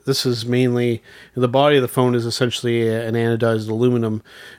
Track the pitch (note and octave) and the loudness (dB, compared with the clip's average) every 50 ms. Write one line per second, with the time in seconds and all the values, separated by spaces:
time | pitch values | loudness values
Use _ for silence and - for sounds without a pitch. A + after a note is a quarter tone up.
0 | - - C3+ - - C3 A#2+ A2+ A2 A#2+ B2 B2 B2+ B2 A#2+ B2 A#2+ A#2+ A#2 A2 | -4 -4 -2 0 0 -2 -2 -2 -2 -2 0 2 2 2 2 0 0 -2 -2 -4
1 | - - - - - - _ B2 B2+ B2 A#2 C3+ C#3 D3 D3 C#3 B2+ A#2 - C3+ | -8 -16 -20 -20 -20 -12 _ -2 -2 2 2 2 4 4 4 4 2 2 0 0
2 | B2+ B2 B2 A#2+ A2+ A#2+ A2+ - C3 A#2+ - - - A#2+ A#2 A#2 A2+ A2+ A2+ A2+ | 2 2 2 0 -2 -4 -2 -2 -2 -2 -2 -4 -4 -2 0 0 0 0 -2 -2
3 | A#2 A2+ A2+ A#2 A#2 A#2 A#2 A2+ A#2 A2+ A2+ A2 G#2+ G#2+ A2 A2 B2 B2+ B2 A#2+ | -4 -4 -2 0 0 0 0 2 2 0 0 0 -2 -4 -2 0 0 0 2 0
4 | A2+ A2 A2 G#2+ - - - - - - - | -2 -2 -4 -6 -10 -14 -20 -20 -20 -20 -20